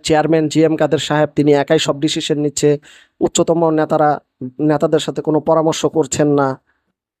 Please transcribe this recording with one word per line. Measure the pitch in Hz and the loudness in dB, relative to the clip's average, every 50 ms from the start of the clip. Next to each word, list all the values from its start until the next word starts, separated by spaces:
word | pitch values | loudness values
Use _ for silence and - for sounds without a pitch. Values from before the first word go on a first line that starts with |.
| - | -2
চেয়ারম্যান | - 156 151 156 156 165 160 156 | 0 0 2 2 2 2 0 0
জি | 147 - 151 160 | 0 0 2 2
এম | 156 160 | 2 2
কাদের | - 156 143 160 | 0 0 0 0
সাহেব, | 143 - - 151 151 151 147 - | -2 -2 -2 0 0 0 0 0
তিনি | - 143 151 143 | 0 2 4 4
একাই | 143 139 - 160 151 | 2 2 0 0 0
সব | - 160 143 139 | 0 -2 -4 -2
ডিসিশন | 156 151 - 165 - - 156 143 | -2 -4 -4 -4 -4 -4 -4 -2
নিচ্ছে, | 147 147 - - 147 147 147 147 _ - - - _ _ _ - | -2 -4 -4 0 0 0 0 0 _ -18 -20 -20 _ _ _ -4
উচ্চতম | - - - - 165 - 165 170 165 160 | -4 -2 0 0 0 0 0 0 0 0
নেতারা, | 156 156 156 156 160 151 151 147 143 - _ _ _ - 131 127 - - | 0 0 -2 0 0 0 2 0 0 -2 _ _ _ -14 -14 -12 -6 -2
নেতাদের | 151 151 151 143 165 156 160 147 | 0 0 0 0 0 0 0 0
সাথে | - 160 139 151 | -2 -4 -8 -6
কোনো | 143 156 151 151 | -4 -2 -2 -2
পরামর্শ | 151 165 160 160 156 160 151 - - | 0 2 0 2 2 0 -2 -2 -2
করছেন | 143 - 160 143 127 - - 151 | -2 0 0 -2 -2 0 0 0
না। | 147 143 143 139 135 131 - _ _ _ _ _ _ _ _ _ _ _ _ | 2 2 2 0 -2 -4 -8 _ _ _ _ _ _ _ _ _ _ _ _